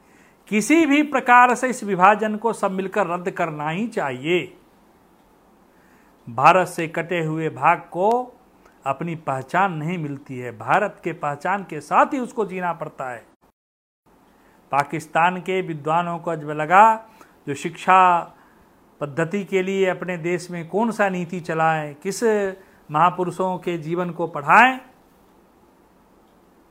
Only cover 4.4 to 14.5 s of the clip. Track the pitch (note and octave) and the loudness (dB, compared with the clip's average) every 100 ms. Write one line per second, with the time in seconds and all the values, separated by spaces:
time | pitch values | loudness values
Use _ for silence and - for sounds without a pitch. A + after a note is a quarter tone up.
4.4 | C#3 - _ _ _ _ _ _ _ _ | -2 -12 _ _ _ _ _ _ _ _
5.4 | _ _ _ _ _ _ _ _ - A#2 | _ _ _ _ _ _ _ _ -10 4
6.4 | D3+ F3+ E3 - D#3+ E3 E3 F3 D#3 D#3+ | 6 6 4 -2 -4 -4 -2 -2 -2 -2
7.4 | D#3 B2+ D3+ E3+ - F3 G3+ B3 B3 - | -4 0 0 0 -4 -2 0 0 -4 -14
8.4 | _ _ _ _ C#3 - E3+ D#3+ D3+ C3 | _ _ _ _ -6 -4 -6 -6 -6 -6
9.4 | B2+ E3+ G3 D#3 D3+ F3+ D3 C#3 - B2+ | -2 0 0 -2 -6 -6 -8 -10 -12 -12
10.4 | B2 A2 A#2 E3+ G3+ - E3+ D#3+ D3 C#3+ | -10 -8 0 0 0 -4 -8 -6 -6 -4
11.4 | F3+ G3+ F#3 D3+ - G3 D4 C#4 A#3+ A#3 | -4 -4 -6 -12 0 2 2 0 -6 -6
12.4 | F#3 F#3 F3 E3 D3+ - C3 A#2 - _ | -6 -4 -6 -6 -10 -10 -12 -12 -16 _
13.4 | _ _ _ _ _ _ _ _ _ _ | _ _ _ _ _ _ _ _ _ _
14.4 | _ | _